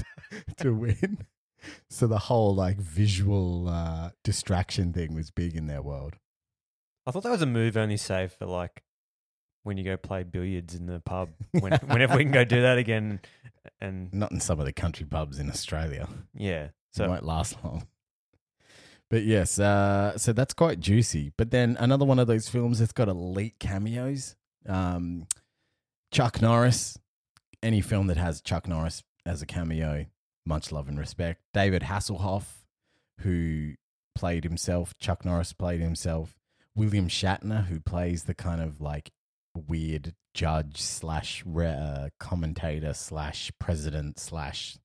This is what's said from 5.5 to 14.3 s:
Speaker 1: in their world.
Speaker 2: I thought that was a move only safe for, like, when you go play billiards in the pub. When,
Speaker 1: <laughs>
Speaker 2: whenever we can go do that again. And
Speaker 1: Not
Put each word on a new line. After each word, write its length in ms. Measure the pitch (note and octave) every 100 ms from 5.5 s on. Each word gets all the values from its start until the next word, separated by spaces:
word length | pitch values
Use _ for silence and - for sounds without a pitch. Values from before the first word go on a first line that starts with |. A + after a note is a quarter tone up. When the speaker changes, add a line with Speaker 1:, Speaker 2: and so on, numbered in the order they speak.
| D#2+
Speaker 1:
in 100 | D2+
their 140 | C#2+
world. 340 | C#2+ C#2 C#2+ - _ _ _ _ _ _ _ _ -
Speaker 2:
I 60 |
thought 100 | D#3+
that 80 | A#3
was 80 | A#3
a 40 | C#3+
move 320 | A#2 A2+ A2
only 180 | G#2+ G2+
safe 360 | - F#2+ F#2
for, 120 | -
like, 380 | F#2+ F2+ F2 - _ _ _ _ _ _ _ _
when 160 | G#2 G2
you 60 |
go 120 | F#2+ F#2+
play 260 | - F#2+
billiards 520 | F2 F2+ F#2 F#2 E2+
in 100 | F2
the 160 | F2 F2
pub. 300 | - F2+ F2 - -
When, 200 | F3+ F#2+
Speaker 1:
<laughs> 140 | D#3 -
Speaker 2:
whenever 320 | A#2+ C3 C#3
we 60 |
can 80 | D3
go 120 | C3+
do 160 | A#2+ B2
that 160 | B2 B2
again. 440 | A#2 A2 G#2+ G2+ - _ A#2+ _ - -
And 320 | G2 F#2+ F#2
Speaker 1:
Not 200 | F#2+ G#2+